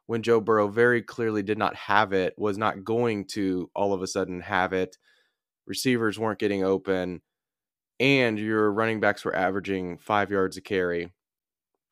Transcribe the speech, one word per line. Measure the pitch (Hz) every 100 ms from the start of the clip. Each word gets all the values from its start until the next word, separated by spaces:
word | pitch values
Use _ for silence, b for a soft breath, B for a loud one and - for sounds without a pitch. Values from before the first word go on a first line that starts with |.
| -
when | 117
Joe | 110 117
Burrow | 104 110 104
very | 104 120 120
clearly | - - 113 107
did | 98 104
not | 101 -
have | - 101 107
it, | 95 92 -
was | 107 101
not | 107 98
going | 98 113 120 104 95
to | - 95 92 87
all | - 101
of | 98
a | 92
sudden | 98 92 90
have | 87 98 92
it. | 92 92 - _ _ _ _ _ _ -
Receivers | 101 131 123 113 98
weren't | 113 104
getting | 107 98 95
open, | 95 95 92 90 87 - _ _ _ _ _ _ -
and | 131 139 120 107
your | 107 110 107
running | 101 113 110
backs | 101 101
were | - -
averaging | 92 98 92 95 90 87
five | - 104 98
yards | 101 95 92
a |
carry. | - 98 90 87 87 - _ _ _ _ _ _ _